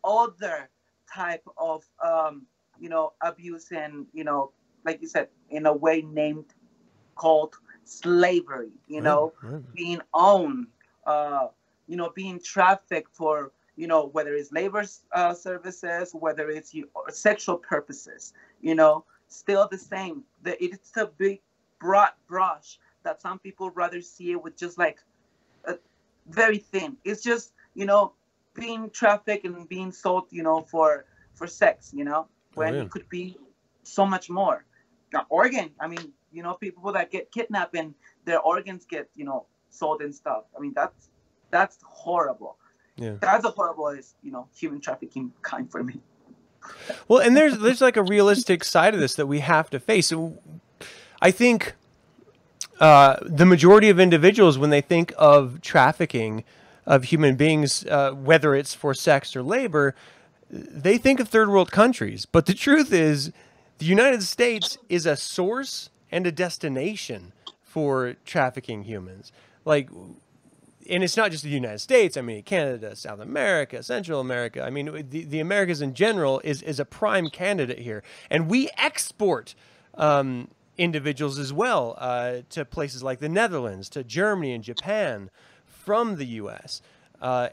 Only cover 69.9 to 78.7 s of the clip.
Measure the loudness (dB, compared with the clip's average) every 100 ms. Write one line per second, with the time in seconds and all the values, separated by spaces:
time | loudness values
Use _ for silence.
69.9 | -14 -20 -20 _ _ _ _ _ _ -6
70.9 | -4 -2 0 -2 -4 -6 -6 -6 -8 2
71.9 | 4 4 -2 -8 -10 -4 -2 -2 -4 -10
72.9 | -14 -16 -14 -8 -2 0 0 -2 -8 -8
73.9 | -8 -4 -6 -4 -4 -6 -8 -8 -8 -10
74.9 | -12 -12 -12 -8 -6 -2 -2 -2 -2 -6
75.9 | 0 0 2 0 0 -4 -6 -6 -8 -8
76.9 | -4 -2 0 -2 -6 -4 -2 -4 -8 -10
77.9 | -12 -14 -20 -4 -2 0 0 0